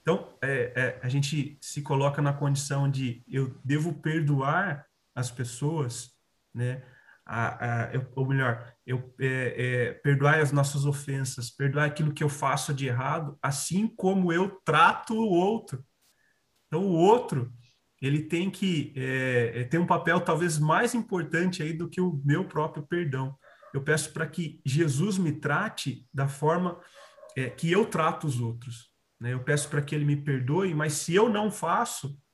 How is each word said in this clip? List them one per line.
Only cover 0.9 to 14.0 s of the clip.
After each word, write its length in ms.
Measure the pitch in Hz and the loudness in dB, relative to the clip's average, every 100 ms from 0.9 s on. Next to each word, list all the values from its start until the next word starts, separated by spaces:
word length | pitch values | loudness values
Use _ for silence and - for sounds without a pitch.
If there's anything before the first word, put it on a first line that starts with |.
| - | -2
a 80 | 127 | -2
gente 480 | 139 139 151 127 - | 0 0 -2 -4 -10
se 220 | - 151 | -12 -10
coloca 400 | 143 139 139 143 | -2 0 2 2
na 100 | 143 | -2
condição 580 | 143 143 139 - 139 139 | 0 0 0 0 0 0
de 320 | 131 131 117 - | 0 -4 -6 -6
eu 320 | 135 127 - | -4 -4 -6
devo 280 | 127 147 170 | -2 0 0
perdoar 880 | 160 156 160 147 143 135 170 196 139 - _ _ | -2 -2 0 2 2 2 0 0 -6 -12 _ _
as 160 | - 120 | -6 -6
pessoas, 800 | - 120 - 143 160 123 - - _ _ _ _ | -6 -8 -4 -2 -2 -4 -6 -14 _ _ _ _
né? 300 | 120 123 127 - - - - | -4 -4 -4 -12 -20 -20 -20
A, 580 | - 113 113 - 120 117 | -8 -4 -4 -4 -4 -2
a, 100 | 107 | -2
eu, 140 | 131 - | -4 -6
ou 100 | - | -4
melhor, 480 | 131 135 127 117 - _ | 0 2 0 -2 -10 _
eu, 280 | - 127 - - | -8 -6 -6 -4
é, 80 | 131 | -2
é, 680 | 131 127 - 127 123 120 | -2 -4 -2 -2 0 -2
perdoar 460 | - 143 139 143 156 | 0 2 4 4 4
as 120 | 143 | 4
nossas 340 | 143 139 143 | 2 0 0
ofensas, 640 | 143 143 - 135 131 - 120 | -2 -2 -6 -4 -4 -6 -10
perdoar 360 | - 135 139 | -2 -2 0
aquilo 280 | 147 147 151 | 0 0 -2
que 100 | 147 | 0
eu 60 | 151 | -4
faço 440 | - 139 143 - | -2 -2 -2 -2
de 140 | 135 135 | -4 -2
errado, 500 | 120 135 165 147 - | -2 -2 -4 -6 -6
assim 460 | 139 139 - 180 220 | -4 -4 -2 0 -2
como 460 | - | 0